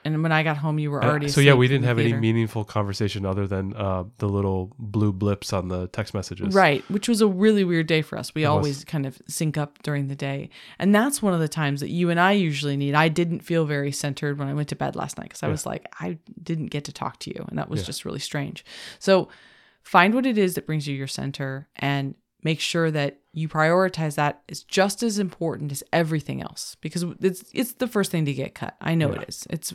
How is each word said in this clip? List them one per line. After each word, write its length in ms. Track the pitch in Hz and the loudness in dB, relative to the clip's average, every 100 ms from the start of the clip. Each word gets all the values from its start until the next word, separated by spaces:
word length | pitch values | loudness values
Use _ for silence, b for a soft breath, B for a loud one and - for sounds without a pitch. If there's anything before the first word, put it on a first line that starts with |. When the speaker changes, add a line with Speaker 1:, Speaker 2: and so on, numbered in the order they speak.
Speaker 1:
And 180 | 151 156 | -4 0
when 80 | 160 | 2
I 140 | 156 | 2
got 120 | 160 147 | 0 0
home, 200 | 156 151 | -2 0
you 100 | 147 | -2
were 80 | 143 | 0
Speaker 2:
and 100 | - | 2
Speaker 1:
already 160 | 151 143 | 2 2
Speaker 2:
so, 140 | 139 | 6
yeah, 100 | 139 | 8
Speaker 1:
asleep 80 | 131 | 8
Speaker 2:
we 80 | 127 | 6
Speaker 1:
in 40 | |
Speaker 2:
didn't 100 | 135 | 4
Speaker 1:
the 60 | 123 | 4
Speaker 2:
have 100 | 117 | 4
any 120 | 117 | 4
Speaker 1:
theater. 100 | 117 | 4
Speaker 2:
meaningful 420 | 113 113 113 113 | 2 2 0 -2
conversation 640 | 101 107 101 95 104 101 98 | -4 -2 -2 -2 -2 0 -2
other 220 | 95 98 | 0 0
than, 260 | 95 95 | -2 -4
uh, 300 | 107 98 92 95 - | -4 -2 -2 -4 -4
the 100 | 104 | -2
little 440 | 101 98 95 92 - | 0 0 0 -4 -10
blue 340 | 107 104 104 | -6 0 0
blips 400 | 92 101 98 - | 2 0 -2 -2
on 140 | 98 90 | -4 -2
the 220 | 90 90 | -4 -4
text 260 | - 101 | -6 -6
messages. 400 | 101 - 95 196 | -6 -6 -6 0
Speaker 1:
Right. 300 | 196 170 139 - | 4 4 2 -2
Which 200 | 202 - | -2 0
was 120 | 214 | 2
a 60 | 214 | 2
really 380 | 185 220 208 | 4 4 6
weird 240 | 185 165 160 | 4 2 2
day 140 | 160 | 0
for 140 | 151 - | 0 -8
us. 160 | - 156 | -6 0
We 80 | |
Speaker 2:
It 20 | 147 | 2
was. 80 | |
Speaker 1:
always 300 | 151 147 139 | 2 0 -4
kind 200 | - 156 | -6 -4
of 160 | 135 - - | -4 -8 -10
sync 320 | - 160 147 | -2 -2 0
up 240 | 143 _ | -4 _
during 240 | - 143 139 | -4 -2 -4
the 80 | |
day. 340 | 135 139 139 - B B - | -4 -6 -6 -8 B B 0
And 160 | 190 | 4
that's 260 | 208 269 285 | 6 4 0
one 140 | 208 | 0
of 60 | 170 | 2
the 80 | 156 | 0
times 320 | 160 143 139 | 0 -2 -2
that 100 | - | -4
you 180 | 170 175 | 0 2
and 120 | 170 | 4
I 120 | 185 | 4
usually 440 | 202 165 139 143 139 | 4 2 0 -2 -2
need. 180 | 143 | 2
I 140 | 147 160 | 4 4
didn't 320 | 156 170 165 | 2 0 -2
feel 240 | - 165 151 | -2 0 0
very 240 | 143 143 | 0 -2
centered 480 | 139 143 135 147 143 | -4 -4 -4 -4 -4
when 80 | 139 | -4
I 80 | |
went 140 | 143 147 | -4 -4
to 80 | - | -4
bed 180 | 135 | -4
last 240 | - - - | -4 -8 -10
night 120 | - | -14
'cause 120 | - | -6
I 60 | 151 | -4
Speaker 2:
Yeah. 20 | |
Speaker 1:
was 160 | 151 - | -2 -4
like, 180 | - - - | -8 -10 -10
"I 200 | 175 165 - - | -8 -10 -14 -12
didn't 260 | 165 165 - | -6 -4 -4
get 160 | 147 | -6
to 80 | 143 | -8
talk 260 | - - - | -8 -10 -8
to 120 | - | -12
you." 100 | - - | -10 -8
And 100 | - | -6
that 100 | - | -4
was 120 | - | -4
Speaker 2:
Yeah. 60 | 90 | -6
Speaker 1:
just 180 | - | -8
really 160 | - - | -8 -8
strange. 440 | - 147 139 - B B B B | -6 -6 -6 -10 B B B B
So 280 | - 190 - b b b b b | 4 4 4 b b b b b
find 320 | - 185 190 | 2 4 6
what 100 | 247 | 4
it 140 | 262 214 | 2 2
is 160 | 185 | 2
that 120 | 165 - | 0 -4
brings 200 | 156 143 | -4 -4
you 80 | |
your 140 | 135 135 | -6 -6
center 580 | - 135 - 135 135 - | -6 -8 -6 -8 -8 -12
and 400 | - 139 143 139 - _ _ | -4 0 0 -2 -8 _ _
make 160 | 156 160 | -2 0
sure 280 | - 170 165 | 0 2 2
that 260 | 151 143 - _ | 2 -2 -4 _
you 160 | 156 156 | -6 -2
prioritize 680 | 156 156 180 185 185 156 | 2 4 6 4 0 -2
that. 280 | 147 147 - - | 2 0 0 -10
It's 160 | 151 | -16
just 400 | - 196 196 - | -2 2 2 0
as 160 | 233 202 | -2 0
important 540 | 190 - 165 104 147 | -2 -2 -4 -2 -6
as 100 | 139 - | -8 0
everything 480 | 165 160 156 143 131 | 2 2 0 -4 -6
else 360 | - - - - | -8 -10 -14 -12
because 240 | 156 170 175 - | -8 -4 -4 0
it's, 240 | 190 185 - | 0 0 -6
it's 200 | - 240 | -4 -4
the 160 | - 240 | -4 -2
first 240 | 208 190 | 0 0
thing 120 | 170 147 | 0 0
to 60 | |
get 220 | 135 - | -2 -6
cut. 220 | - - - | -8 -12 -6
I 140 | - | 0
know 160 | 165 147 | 2 2
Speaker 2:
Yeah. 120 | - | 0
Speaker 1:
it 60 | - | -8
is. 180 | - - | -12 -8
It's, 240 | 165 - | -8 -8